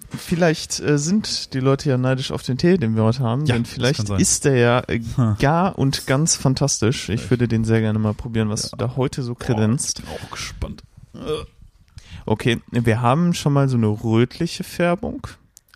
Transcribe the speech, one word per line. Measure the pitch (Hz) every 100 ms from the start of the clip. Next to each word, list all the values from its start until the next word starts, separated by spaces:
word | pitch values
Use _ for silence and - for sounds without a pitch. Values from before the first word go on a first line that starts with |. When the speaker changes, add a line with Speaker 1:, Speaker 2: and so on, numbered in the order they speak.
| -
Speaker 1:
vielleicht, | 127 - 165 185 - - -
äh, | - 147
sind | 147 208 - - -
die | 135
Leute | 131 135 151
ja | 127
neidisch | 127 131 135
auf | -
den | - 127
Tee, | 175 185
den | 117 110
wir |
heute | 110 123
haben. | 117 123 151
Speaker 2:
Ja, |
Speaker 1:
denn | 117
Speaker 2:
das | 117
Speaker 1:
vielleicht | - 120 147
Speaker 2:
kann | 104
sein. | 98
Speaker 1:
ist | 92 - 147
der | 131
ja, | 120 123 -
äh, | 120 113
Speaker 2:
<laughs> | -
Hm. | 117 107
Speaker 1:
gar | 143 165 185 -
und | 135 - -
ganz | 135 160 -
fantastisch. | 139 131 139 - 107 -
Ich | - 113
Speaker 2:
Vielleicht. | -
Speaker 1:
würde | 120 120
den | 113 113
sehr | 113
gerne | 110 107
mal | 107 104
probieren, | 123 113 107
was | 101
Speaker 2:
Ja. | -
Speaker 1:
du | -
da | 120 127
heute | 127 -
so | 123 120
Speaker 2:
Boah, | -
Speaker 1:
kredenzt. | 110 107 127 - -
Speaker 2:
ich | -
bin | -
auch | -
gespannt. | - - - - 104 - - - - 131 151 165 _ - _ _ - - - -
Speaker 1:
Okay, | 107 131 117 -
wir | 120 120 110
haben | 120 139 175
schon | 165 151
mal | 143 139
so | 123
eine | 110
rötliche | 107 117 113 123 - 170 -
Färbung. | 185 - 175 175 233 285 - - _ - _